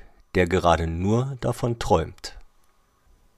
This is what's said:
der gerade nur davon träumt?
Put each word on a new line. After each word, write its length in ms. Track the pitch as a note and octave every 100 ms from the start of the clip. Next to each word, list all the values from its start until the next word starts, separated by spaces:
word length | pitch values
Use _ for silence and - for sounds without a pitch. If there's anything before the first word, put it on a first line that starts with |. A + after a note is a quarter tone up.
| - _ _
der 120 | F#2 F2+
gerade 400 | F#2 E2+ E2 E2
nur 500 | E2 F#2+ A#2 C3+ C3
davon 380 | B2+ - B2 A#2
träumt? 600 | - E2+ C#2 - - - - _ _ _ _ _ _ _ _